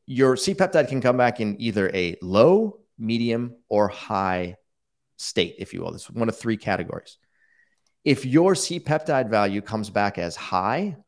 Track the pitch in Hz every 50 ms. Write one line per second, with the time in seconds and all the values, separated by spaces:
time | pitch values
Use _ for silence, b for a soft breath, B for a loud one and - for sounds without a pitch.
0 | _ - 131 123 135 131 127 127 - 190 196 - 190 185 185 160 143 139 139 131
1 | 113 127 127 127 123 120 117 - 110 104 101 - - 113 98 104 95 92 - 95
2 | 90 85 87 - - 90 92 104 120 165 190 214 226 208 - - _ _ _ -
3 | 113 110 113 117 117 117 113 117 120 120 120 _ _ - 104 104 104 98 - -
4 | - - 107 95 98 95 92 90 90 87 92 _ _ _ _ _ _ _ _ _
5 | _ _ _ - - - - - 87 85 - - 92 - - - 85 85 82 -
6 | - - - 117 117 113 107 - - 117 110 104 - 107 98 90 87 - 85 -
7 | - - - _ _ _ _ _ _ _ _ _ _ _ _ _ _ _ _ _
8 | - 147 135 - - 127 127 160 170 190 190 - - - 170 175 - 139 151 151
9 | 151 - 147 131 127 107 110 104 101 101 98 104 101 - 110 110 104 98 95 104
10 | 104 101 - 92 85 85 85 - - - - 92 92 104 123 165 202 208 156 -
11 | _